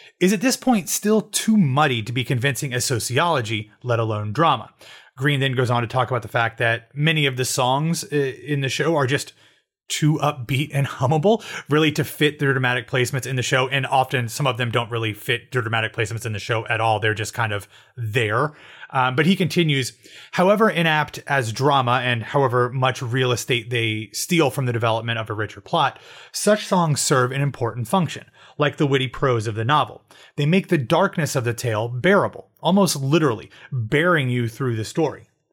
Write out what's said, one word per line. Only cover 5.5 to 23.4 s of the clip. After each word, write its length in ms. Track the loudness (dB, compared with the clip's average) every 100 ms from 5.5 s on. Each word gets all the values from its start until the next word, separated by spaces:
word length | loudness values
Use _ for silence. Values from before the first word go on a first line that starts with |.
goes 180 | 2 2
on 120 | 2
to 40 | 0
talk 240 | 0 0
about 120 | -2
the 60 | -2
fact 300 | -2 0 0
that 300 | -2 -2 -6
many 320 | -2 0 2 0
of 100 | 0
the 80 |
songs, 580 | -2 0 2 2 0 -4 -2
uh, 40 | -2
in 460 | -2 -4 -6 -4
the 60 | -2
show 280 | -2 0 0
are 100 | 0
just 260 | -2 -4 -16 _ _ _ _ -10
too 300 | 0 2 2
upbeat 520 | 0 -2 -4 -4 -2
and 140 | -2 -2
hummable, 560 | -2 0 2 2 0 -2 -10 0
really, 220 | 2 2
to 140 | 0
fit 340 | -4 0 0 0
their 140 | 0
dramatic 360 | 0 0 -2 -2
placements 380 | -2 0 -2 -4
in 80 |
the 80 | -4
show, 240 | 0 0 0
and 180 | -2 0
often 420 | 0 2 -2 -4
some 180 | -2 -2
of 100 | -2
them 140 | -2
don't 180 | -2 -2
really 240 | -4 -4
fit 380 | -6 -4 -6 -4
their 120 | -4
dramatic 300 | -2 -2 -2
placements 320 | -2 -4 -4
in 80 | -6
the 60 | -6
show 260 | -4 -4 -2
at 120 | 0
all. 200 | 2 2
They're 120 | 0
just 220 | -2 -4
kind 180 | -4 -4
of 140 | -4 -8 -20 _ -10
there. 560 | -2 0 2 2 0 -4 -20 -20 -6
Um, 260 | -2 0 2
but 100 | 2
he 80 |
continues, 600 | 4 2 2 2 2 -2 -8 -20 -20 -8
"However 400 | 0 2 4 2
inapt 480 | 2 0 0 -2 -6 -2
as 260 | -2 -2
drama 500 | 0 2 2 2 0
and 180 | 0 -2
however 480 | -2 0 2 2 0
much 320 | 0 -2 -2
real 300 | -4 -2 0
estate 380 | 0